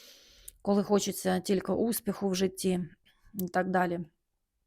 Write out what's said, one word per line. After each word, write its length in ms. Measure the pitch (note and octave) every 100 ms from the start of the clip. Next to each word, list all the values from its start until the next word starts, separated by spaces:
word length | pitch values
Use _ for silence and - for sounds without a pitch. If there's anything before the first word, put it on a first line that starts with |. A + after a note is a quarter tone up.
| - - - - - -
коли 220 | - G3+
хочеться 560 | G3 G3+ G3+ F#3 F#3 F#3
тільки 320 | F#3 F#3+ -
успіху 560 | F#3+ A#3 A3 - F#3+ G3
в 60 |
житті 460 | F#3 F#3+ F#3+ F#3+ F3 D#3+ - _ _ -
і 140 | - F3+
так 220 | F#3 F#3
далі. 300 | F#3 F3+ F3 E3 _ _ _ _ _